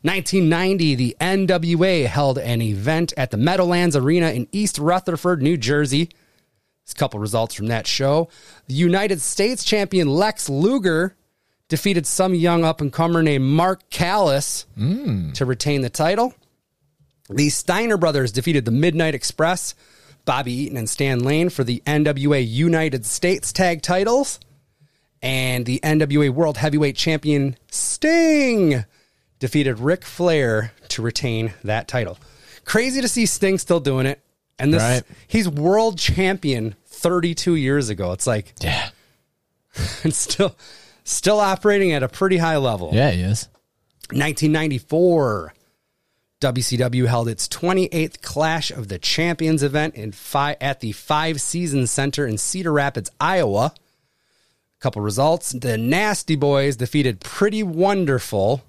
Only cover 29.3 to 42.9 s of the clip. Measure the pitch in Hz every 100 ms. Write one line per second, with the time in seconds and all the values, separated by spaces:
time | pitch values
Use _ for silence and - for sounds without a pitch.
29.3 | _ 127 151 135 110 131 180 - - 175
30.3 | 156 123 110 113 _ - - 117 - 131
31.3 | 113 113 - 101 110 - 127 98 85 -
32.3 | - - - - 214 254 269 254 240 214
33.3 | - 196 190 - 170 139 131 135 139 _
34.3 | _ _ - 135 165 117 123 - - -
35.3 | 220 185 143 160 208 226 175 - - 185
36.3 | 190 147 123 110 101 _ - 170 180 170
37.3 | 165 180 160 131 143 120 92 90 92 -
38.3 | 110 101 - 82 67 - _ _ _ _
39.3 | _ _ _ _ - - - 156 - -
40.3 | - 196 - - - - _ - - 185
41.3 | 214 196 190 208 202 190 147 127 - 190
42.3 | 180 165 156 131 104 82